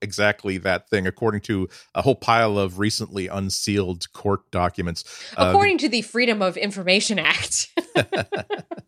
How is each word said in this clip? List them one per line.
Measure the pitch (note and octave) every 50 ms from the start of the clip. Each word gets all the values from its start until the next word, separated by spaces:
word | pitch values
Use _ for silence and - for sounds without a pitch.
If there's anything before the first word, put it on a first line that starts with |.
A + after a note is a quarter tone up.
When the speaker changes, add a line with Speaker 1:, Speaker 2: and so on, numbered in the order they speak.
Speaker 1:
exactly | - G#2 F#2+ - G#2 G#2 G#2 - - G2+ F#2+
that | F2+ E2+ G2 F2+ F2+ - _
thing, | A2+ G2+ F#2
according | F#2 - - A#2 A2 G#2 G2+ -
to | - A2 F#2+ F#2 - - - - _ -
a | -
whole | - C#3 B2
pile | - - - A#2 A2+ A#2 G#2+ G#2 G2+
of | G2 F#2 F2+ F#2
recently | G#2 G#2+ - - A2 - F#2+ G2 F#2 -
unsealed | F2 G2 G2 F#2+ - - - A2 G2+ G2+ F#2+ F2+ F#2 E2+ - - -
court | - - G#2 G2 F#2+ - _
documents. | - F#2 F2 F2 - - F2 F2 E2 - - - - - - - -
Uh, | - - -
Speaker 2:
According | F#3 G4+ G4+ G4+ F#4 D4+
to | C#4+ A#3+
the | A3+ A3+
Freedom | G#3+ - - A#3 B3 A#3+ A3 G#3 F#3+
of | F#3 E3+
Information | - - G3+ G3 G3 F3+ F3+ F#3 G#3 A3 - A3 F3+
Act. | D3+ D3+ F#3 - - - - - - - _ E4+ - - -
<laughs> | - - - - F4+ - - - G#3+ G#3 - G#4 - - - E4+ - -